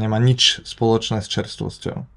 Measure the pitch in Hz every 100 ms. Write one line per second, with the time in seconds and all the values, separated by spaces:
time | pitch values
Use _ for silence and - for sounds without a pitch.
0 | 110 110 123 127 - - - - 113 113
1 | - 110 98 - 104 - 101 - - -
2 | -